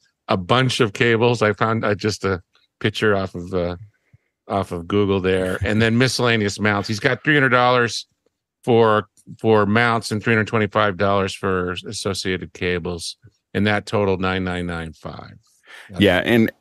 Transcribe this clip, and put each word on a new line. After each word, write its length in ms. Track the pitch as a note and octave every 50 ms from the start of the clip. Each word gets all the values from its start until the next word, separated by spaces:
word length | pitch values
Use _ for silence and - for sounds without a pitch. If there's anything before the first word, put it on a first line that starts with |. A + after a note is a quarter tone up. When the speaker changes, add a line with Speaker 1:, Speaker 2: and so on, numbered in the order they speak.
| _ _ _ _ _ -
Speaker 1:
A 100 | A2 G2
bunch 420 | F2+ F2 B2 B2 C3 B2+ - -
of 140 | C3 G#2+ -
cables. 480 | - - A#2+ A#2 A2 A#2 A#2+ B2 A2
I 120 | A2 G#2+ G2+
found, 300 | - A2+ A2+ A2+ A2 -
uh, 100 | G#2+ G#2
just 280 | F2+ - G#2+ G#2 - -
a 180 | G2 F#2+ F2 - _ _ _ _ _ _ _
picture 360 | - A#2 G#2 - A2+ A2 G2+
off 180 | G2 F#2+ F#2 -
of, 200 | F2+ E2+ F2+ F#2+
uh, 240 | F2+ F2 F2 F2+ F2+ G#2+ G#2 _ _ _ _ _ _ _ _ _ _ _ -
off 240 | - G2 F#2+ -
of 160 | F#2 F2 E2 E2+
Google 340 | G2+ G2+ G#2 F#2+ G2 G2
there, 360 | F2+ F#2 F#2 F#2 F#2 F#2 F#2 - F#2+
and 180 | G#2+ G#2+ G#2+
then 160 | A2+ A2+ A2+ A#2
miscellaneous 640 | B2+ B2+ - - B2+ A#2+ A2+ A2+ G#2 G2+ - -
mounts. 280 | G#2 G#2+ G#2 G2+ G2 -
He's 120 | A2+ G2+
got 240 | - C#3 B2+ B2 -
three 120 | D3 D3+
hundred 140 | D3 C3+ C3
dollars 580 | A#2+ B2 B2 B2 B2 B2 A#2+ A2+ - - - - _ _ _ _ _ _ _ _ _ _ _
for, 440 | - A#2+ A2+ A#2 A2 G#2+ G#2 G2+ - _ _ _ - - -
for 260 | - A2+ A2 G#2+ G#2
mounts 460 | G2+ G#2 A#2 A#2+ A#2+ A2+ A2+ A2 -
and 100 | A2+ G#2+ F#2+
three 100 | - A#2
hundred 140 | A2 G#2+ -
twenty-five 500 | - A#2 G#2+ G2 - A#2 G#2+ G#2 G2 F2
dollars 360 | G#2 G2 G2+ G2+ G2 G2 -
for 420 | - - G2+ F#2+ F#2 F2+ F2+ F2+ F2 - -
associated 640 | - - - G#2 F#2+ - - F#2+ F#2 F2 E2+ E2 -
cables, 640 | - F#2+ F2+ F2+ F2+ D#2+ F2 F2 E2+ - - - - - - _ _ _ _ -
and 120 | G2 G2+ G#2+
that 180 | G#2 G#2 G2+
totaled 340 | - - G#2+ G#2 G2 F#2+ F2+
nine 240 | F#2 F#2 F#2 F#2+ F#2
nine 220 | F#2 F2+ F2+ F2
nine 260 | F2 E2+ E2 E2 D#2+
five. 420 | D#2 - - D#2+ C#2+ - - - - - _ _ _ _ _ - - - - - G2 F2
Speaker 2:
Yeah, 220 | G2+ G2 F2+ F2+ -
and, 260 | - A#2 A#2+ A2+ - - -